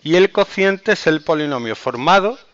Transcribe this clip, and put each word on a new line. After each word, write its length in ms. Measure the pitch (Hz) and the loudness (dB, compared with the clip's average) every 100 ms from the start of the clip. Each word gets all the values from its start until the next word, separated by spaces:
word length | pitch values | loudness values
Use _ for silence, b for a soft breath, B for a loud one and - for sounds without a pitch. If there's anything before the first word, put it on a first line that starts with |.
Y 120 | 151 | 2
el 140 | 175 196 | 2 2
cociente 640 | - 196 - 190 190 220 | 0 -2 0 0 0 -2
es 160 | 202 - | 0 0
el 140 | 156 | -2
polinomio 560 | 151 156 151 135 117 110 | -2 -2 -2 -6 -6 -6
formado 600 | 131 120 147 190 196 269 _ | -6 -4 2 2 2 -6 _